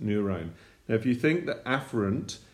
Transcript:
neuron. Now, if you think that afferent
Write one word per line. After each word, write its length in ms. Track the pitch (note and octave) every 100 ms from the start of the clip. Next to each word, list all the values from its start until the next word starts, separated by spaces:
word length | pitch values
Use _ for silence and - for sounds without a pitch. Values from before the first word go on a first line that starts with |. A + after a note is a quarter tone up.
neuron. 500 | G#2+ G#2 G2+ F2 E2 - - - -
Now, 80 | A2+
if 100 | B2
you 100 | B2
think 320 | D#3 D#3 D3
that 180 | - A#2+
afferent 720 | C3+ C#3 A#2+ G2 A#2+ - - -